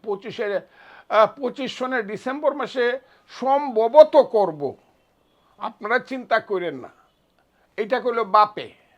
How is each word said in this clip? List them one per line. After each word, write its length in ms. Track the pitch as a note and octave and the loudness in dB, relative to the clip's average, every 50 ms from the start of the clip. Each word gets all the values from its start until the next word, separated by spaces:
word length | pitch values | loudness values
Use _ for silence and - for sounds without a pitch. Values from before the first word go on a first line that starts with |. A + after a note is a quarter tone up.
| - | -8
পঁচিশে, 580 | A3 G3+ G3 - A3 - - A3 G#3 G3+ F3 - _ _ _ - - - - - - | -8 -8 -8 -8 -14 -10 -8 -6 -4 -4 -6 -8 _ _ _ -20 -20 -20 -20 -10 -2
আহ, 320 | - G#3+ A3 G#3 - C#4+ | 4 4 4 4 2 -4
পঁচিশ 380 | C#4 B3 - - C4 A#3 - - | -6 -6 -6 -6 -8 -8 -8 -8
সনের 280 | B3+ B3+ C4 B3 G#3+ | -8 -4 -4 -4 -6
ডিসেম্বর 480 | G3 G#3+ - - B3+ C4+ D4+ D#4 C#4+ D4+ | -6 -10 -10 -8 -8 -8 -2 -2 -2 -2
মাসে 460 | D4 B3 - - C4+ A#3+ A#3+ B3 C4+ _ _ _ _ _ _ | -2 -8 -8 -4 -4 -2 -2 -2 -6 _ _ _ _ _ _
সম্ভবত 880 | - - B3 C4 C#4 C#4+ D4 C#4 A#3 A3 A3+ A#3 B3 D4+ D4+ D4+ - | -12 -6 -2 0 0 0 0 -2 -2 0 0 6 8 8 8 10 8
করব, 600 | D4 A#3+ - - G#3+ G3 F3 D#3 D3 C#3+ B2+ G#2+ _ _ _ _ _ _ _ _ _ _ _ _ _ _ _ _ - | 4 4 4 2 0 0 0 -2 -4 -6 -8 -8 _ _ _ _ _ _ _ _ _ _ _ _ _ _ _ _ -10
আপনারা 400 | G3+ A3 A#3 - - G#3+ A#3 B3+ | -10 -10 -10 -8 -6 -2 -2 -2
চিন্তা 420 | B3+ - B3+ C4 B3 - A#3 A3 | -2 -4 -12 -10 -4 -2 -2 -2
করেন 380 | - - G3+ F#3 F3 E3 C#3+ B2+ | -2 -2 -6 -6 -6 -6 -8 -10
না। 100 | A2 - _ _ _ _ _ _ _ _ _ _ _ _ _ _ _ _ - | -16 -18 _ _ _ _ _ _ _ _ _ _ _ _ _ _ _ _ -8
এটা 240 | - A3 G#3 C4 B3 | -8 -4 -4 -4 -4
করলো 240 | G#3+ B3 A3+ A#3 A3 | -2 -2 -2 -2 -4
বাপে 480 | F#3+ F#3 G#3+ G#3+ G#3 - E3+ B2 G#2 - _ _ _ _ | 2 4 4 4 4 0 -12 -12 -12 -16 _ _ _ _